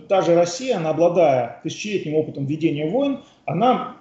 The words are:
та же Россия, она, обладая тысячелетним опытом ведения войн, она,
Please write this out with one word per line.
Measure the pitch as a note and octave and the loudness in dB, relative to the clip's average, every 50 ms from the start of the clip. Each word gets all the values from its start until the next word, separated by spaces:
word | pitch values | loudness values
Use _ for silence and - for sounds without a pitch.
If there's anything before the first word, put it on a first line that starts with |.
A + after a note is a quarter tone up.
| - | -2
та | - G3 F#3+ | 0 2 2
же | D#3+ E3 E3+ | 4 4 4
Россия, | F3 F3 E3+ - - B3+ B3+ A3+ | 4 4 0 -2 -8 -4 -4 -2
она, | F3 D#3+ D#3 | -2 -2 -2
обладая | D3+ D#3 E3+ F3 E3+ F3+ E3 C#3+ C3 B2+ A#2 A#2 - - - | 2 2 2 4 4 4 4 4 4 2 0 -4 -8 -10 -10
тысячелетним | C#3+ B2+ - - G#3+ G3+ F3 - D3+ D3+ | -10 -10 -8 -8 -6 -4 -4 -4 -2 -2
опытом | D#3 D#3 D3+ C3 D3+ C#3 | -2 -2 -2 -6 -8 -6
ведения | C3+ D#3 D#3 E3 D#3 D3 D3 D#3 D#3 | -6 -4 -2 -2 -2 -2 -2 -4 -2
войн, | G3+ C4 C#4+ C#4 C4 A#3 - - _ _ - | -2 0 0 -2 -4 -6 -10 -20 _ _ -10
она, | - D3+ F3 A#3 B3+ A3+ - - - - - | -6 -2 2 2 2 2 0 -2 -10 -14 -18